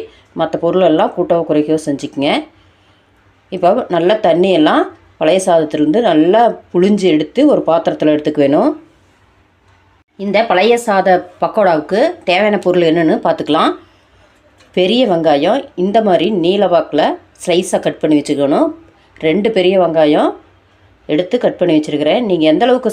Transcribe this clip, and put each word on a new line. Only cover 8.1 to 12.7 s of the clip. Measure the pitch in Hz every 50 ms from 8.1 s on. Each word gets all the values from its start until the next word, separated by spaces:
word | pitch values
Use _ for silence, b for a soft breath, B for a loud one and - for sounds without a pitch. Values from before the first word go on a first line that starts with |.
| 151 151
எடுத்துக்க | 151 160 151 147 143 139
வேணும். | 143 165 214 302 311 - - _ _ _ _ _ _ _ _ _ _ _ _ _ _ _ _ _ _ _ _ _ _ _ _ _ _ - 196
இந்த | 202 185 202 233 226
பழைய | 180 180 196 226 240 240 233 226
சாத | 202 190 185 196 185 165 156 - - _ -
பக்கோடாவுக்கு | 220 220 226 208 185 165 156 151 - 185 208 269 330 359 339 - -
தேவையான | 175 185 208 214 208 190 185
பொருள் | 185